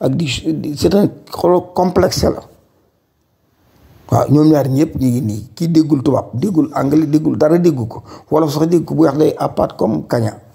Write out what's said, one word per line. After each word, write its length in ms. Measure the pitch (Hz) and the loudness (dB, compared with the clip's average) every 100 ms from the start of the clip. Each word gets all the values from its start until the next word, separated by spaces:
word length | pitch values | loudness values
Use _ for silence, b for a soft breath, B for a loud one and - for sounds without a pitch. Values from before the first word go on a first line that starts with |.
ak 100 | 131 135 | -4 -2
di, 80 | 151 - - | -4 -4 -6
di, 240 | 151 139 147 | -6 -6 -2
c'est 180 | - | 0
un, 140 | 294 196 - - | 2 0 -2 -16
xolo 300 | - 175 180 180 | -2 0 0 0
complexe 500 | - 180 180 175 - | -2 0 2 0 0
la. 180 | - - - _ _ _ _ _ _ _ _ _ _ _ _ _ _ - - | -2 -2 -10 _ _ _ _ _ _ _ _ _ _ _ _ _ _ -20 -2
Waaw, 140 | 117 120 | 0 2
ñoom 140 | 143 156 | 4 4
ñaar 180 | 151 135 | 4 2
ñëpp 260 | 135 160 135 | 0 0 0
ñu 80 | 131 | -2
ngi 140 | 120 | 0
nii. 200 | 110 110 113 - | -2 -6 -10 -6
Kii 120 | 170 | 0
déggul 320 | 160 147 147 | 2 2 0
tubaab, 320 | 139 113 - | 2 -2 -2
déggul 360 | 120 202 160 139 | -4 -2 0 0
anglais, 320 | - 135 151 151 | -2 0 0 2
déggul 320 | 151 156 120 | 0 0 0
dara, 200 | 151 170 | 2 4
déggu 280 | 175 131 113 | 2 0 -4
ko. 140 | - B B - | -10 B B -4
Wolof 200 | 151 160 | 0 0
sax 120 | 147 165 | 0 0
dégg 180 | 170 - | 0 0
ko, 100 | 143 | 0
bu 80 | 160 | 2
wax 120 | 139 | 2
day 180 | 151 - | 0 0
àppaat 400 | - - - - | -4 -2 -4 -2
comme 300 | 107 104 - | -2 -2 -4
kaña. 260 | 123 110 - - | -2 -2 -6 -16